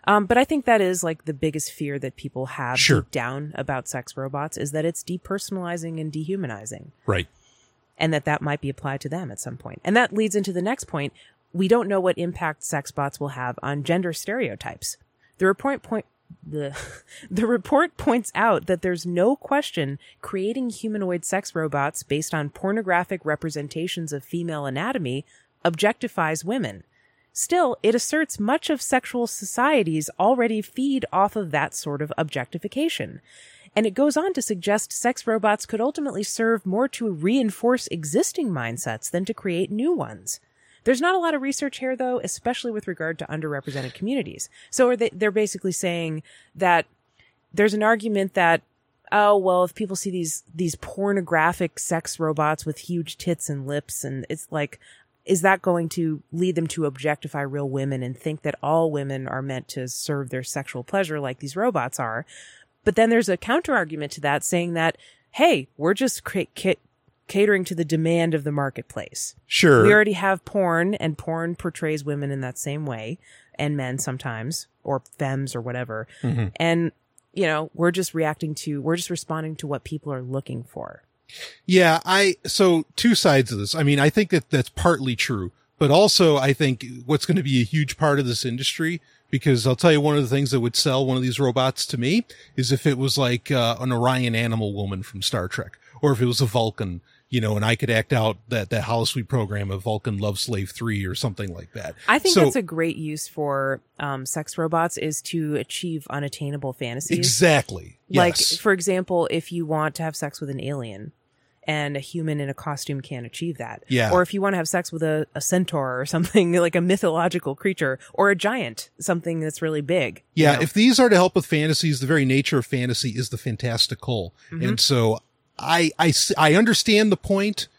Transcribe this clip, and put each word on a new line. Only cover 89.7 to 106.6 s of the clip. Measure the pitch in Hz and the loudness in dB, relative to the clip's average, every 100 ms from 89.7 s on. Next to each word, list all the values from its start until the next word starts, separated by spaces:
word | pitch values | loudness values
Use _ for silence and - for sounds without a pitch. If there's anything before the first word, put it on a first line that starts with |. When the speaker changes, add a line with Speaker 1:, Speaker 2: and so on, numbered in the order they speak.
| 127 | 4
Speaker 2:
tell | 175 | 6
you | 147 | 6
one | 151 147 | 4 2
of | |
the | 123 | 2
things | 139 135 | 0 2
that | 131 | 0
would | 117 - | 0 0
sell | 151 131 135 | 0 2 2
one | 127 | 0
of | |
these | 127 120 | 0 0
robots | 131 123 131 - - | 2 2 0 0 -4
to | 120 | -2
me | 123 220 - - - - | 0 0 0 -12 -8 -4
is | 123 | 0
if | 135 151 | 2 2
it | 127 | 2
was | 131 139 | 0 2
like, | 127 123 - | 2 0 0
uh, | 135 117 113 | 2 2 0
an | 127 | -2
Orion | 120 123 127 123 | 2 2 2 2
Animal | 113 117 113 104 | 0 0 0 -2
Woman | 101 98 95 | -4 -4 -6
from | 98 98 | -8 -6
Star | - 113 90 | -4 -2 -4
Trek, | - 87 - _ - | -6 -10 -16 _ 0
or | 147 | 2
if | 117 | 4
it | 123 | 2
was | 117 | 2
a | 123 | 2
Vulcan, | 123 113 - 98 87 - _ _ | 2 0 -2 -6 -8 -12 _ _
you | 123 | -2
know, | 110 104 | 0 2
and | |
I | 110 | 2
could | 117 127 | 2 2
act | 113 - | 2 2
out | 127 110 95 - | 2 2 -2 -4
that, | 120 95 | -4 -2
that | 113 | -4
Holosuite | 95 117 117 127 107 | 0 0 0 -2 -2
program | 127 98 104 98 | -2 -2 -4 -4
of | 95 | -4
Vulcan | 110 107 117 101 | -4 -4 -4 -2
Love | 104 98 | -2 -2
Slave | - 101 92 | -4 -4 -4
three | - 117 101 | -6 -4 -2
or | 95 - | -4 -4
something | 123 95 98 | -4 -4 -8
like | 85 85 | -10 -14
that. | 110 76 - - | -12 -12 -6 2
Speaker 1:
I | 269 | 2
think | 381 | 4
Speaker 2:
So | 320 | 6
Speaker 1:
that's | 143 | 6
a | 262 | 4
great | 175 165 165 - | -2 -2 -2 -2
use | 156 151 - | -8 -8 -10
for, | - 147 139 135 131 - - | -6 -2 -2 -2 -4 -10 -10
um, | 135 131 | -6 -6
sex | 131 160 151 - | -6 -6 -6 -4
robots, | 160 165 170 - | -2 0 -2 -2
is | 156 151 | -6 -6
to | - 170 151 143 | -6 -4 -2 -2
achieve | - - 175 160 - | -4 -6 -6 -6 -6
unattainable | 139 143 - 143 143 | -6 -6 -6 -6 -6